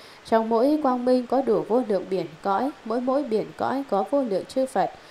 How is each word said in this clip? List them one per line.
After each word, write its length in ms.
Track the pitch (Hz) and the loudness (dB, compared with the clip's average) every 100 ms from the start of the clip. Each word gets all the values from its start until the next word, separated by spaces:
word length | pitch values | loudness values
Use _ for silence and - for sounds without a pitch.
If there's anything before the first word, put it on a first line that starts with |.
| - - | -20 -16
Trong 240 | - 226 220 | 0 0 2
mỗi 300 | 226 269 302 | 2 4 2
quang 220 | 285 254 | 2 0
minh 220 | 247 254 240 | 2 2 2
có 160 | 254 | 0
đủ 220 | 247 196 156 | 2 0 2
vô 140 | 233 220 | 0 0
lượng 160 | 190 185 | -2 -2
biển 160 | 190 147 156 | -4 -4 -6
cõi, 280 | 196 196 262 - | -2 0 -2 -6
mỗi 160 | 226 233 | -6 -4
mỗi 220 | 254 262 | 0 -2
biển 240 | 262 220 160 - | 0 -2 -2 -4
cõi 260 | 226 262 269 | -4 -2 -2
có 140 | 196 - | -2 0
vô 120 | 285 | 0
lượng 220 | 254 185 | 0 -2
chư 220 | - 262 262 | -4 -2 0
Phật, 240 | 202 170 - - | 0 -2 -4 -20